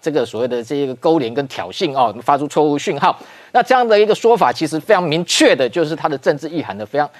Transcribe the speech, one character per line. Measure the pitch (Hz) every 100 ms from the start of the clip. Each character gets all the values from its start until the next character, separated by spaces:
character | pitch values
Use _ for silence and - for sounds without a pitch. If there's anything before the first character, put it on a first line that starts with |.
这 | 165
个 | 147 117
所 | 110
谓 | 123
的 | 120
这 | 117 143
一 | 139
个 | 131
勾 | 170 165
连 | 117
跟 | 120 139
挑 | - 90
衅 | 95 165
哦， | 135 120 104
发 | 117 143
出 | 143
错 | -
误 | 151 147
讯 | - 143
号。 | 185 - - - -
那 | 240
这 | -
样 | 254 240
的 | 208
一 | 214
个 |
说 | 190 226 226
法， | 147
其 | 120 151
实 | 156
非 | -
常 | 196
明 | 175 156 180
确 | - 302 180
的， | 123
就 | 185
是 | 156 156
它 | 160
的 | 139
政 | 196 147
治 | 156
意 | 160
涵 | - 98
的 | 107
非 | 143
常， | 147 -